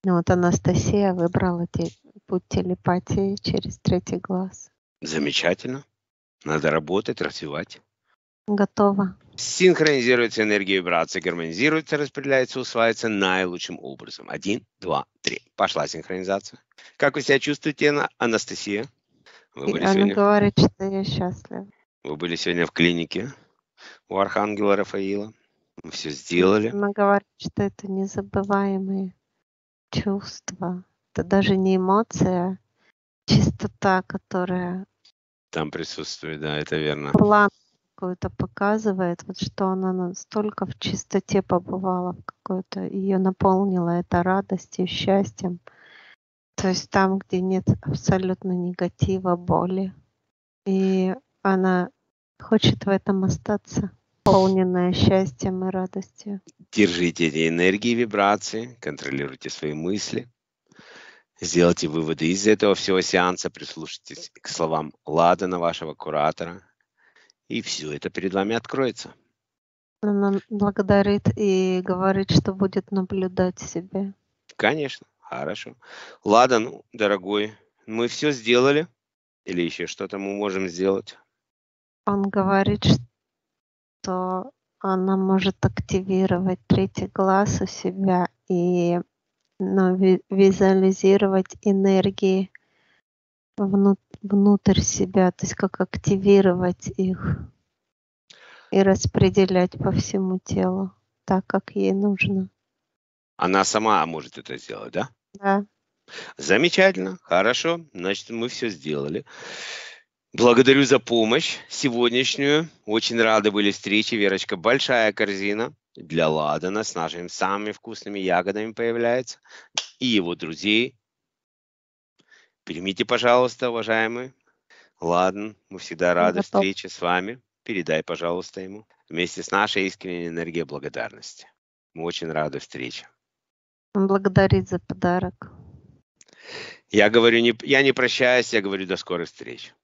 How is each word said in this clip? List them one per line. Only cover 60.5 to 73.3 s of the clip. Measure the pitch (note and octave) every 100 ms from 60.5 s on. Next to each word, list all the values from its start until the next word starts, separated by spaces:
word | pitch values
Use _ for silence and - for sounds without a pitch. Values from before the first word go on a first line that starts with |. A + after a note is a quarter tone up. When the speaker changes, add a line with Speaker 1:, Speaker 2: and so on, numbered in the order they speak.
| _ _ _ - - - - _ _
Speaker 2:
Сделайте | F2 E2+ F2 F2 E2
выводы | D#2 D#2 E2 D#2+
из | F#2+ G#2
этого | G#2+ G#2
всего | F#2+ - F#2
сеанса, | F2+ F#2 F2+ F2+ F2
прислушайтесь | - D2 - D#2 - - - - _
к | -
словам | - D#2+ D#2+ D2+ - -
Ладана, | D#2 E2+ F2+ F#2 F#2
вашего | E2+ E2 D#2+
куратора, | D2+ - D2+ D2+ D#2 E2+ F2+ _ _ _ _ _ _ _ _ _
и | A#2
всё | - - D2+
это | D2 F#2
перед | - F#2
вами | F#2+ G2 A#2
откроется. | - C3 C3 - - - _ _ _ _ _ _ _ _
Speaker 1:
Она | G#3 G3+ G3+ G3 -
благодарит | G#3 G3+ G3+ G3 G3+ G3 G3+ - -
и | G#3 F#3 F#3 F#3
говорит, | F#3 F3+ F#3+ F#3+ F#3+
что | - -
будет | F#3+ F#3+ F#3+ -
наблюдать | G3 F#3 G3 F#3